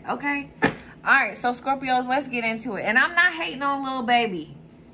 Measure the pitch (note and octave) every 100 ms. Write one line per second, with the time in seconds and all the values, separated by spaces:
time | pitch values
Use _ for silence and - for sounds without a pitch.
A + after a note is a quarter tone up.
0 | - A#3+ C#4+ C#4+ C#4 - - - - -
1 | - C4 A#3 G3 B3 B3 C4+ C4+ C4 B3+
2 | B3 C4 C4+ A#3+ A3+ A3 A#3+ F#3+ D#3 A#3
3 | D4+ E4+ F4 E4 E4 B3+ C#4 C#4 C4+ C4
4 | A#3+ A#3+ A3+ F3+ D3+ C#3+ - - -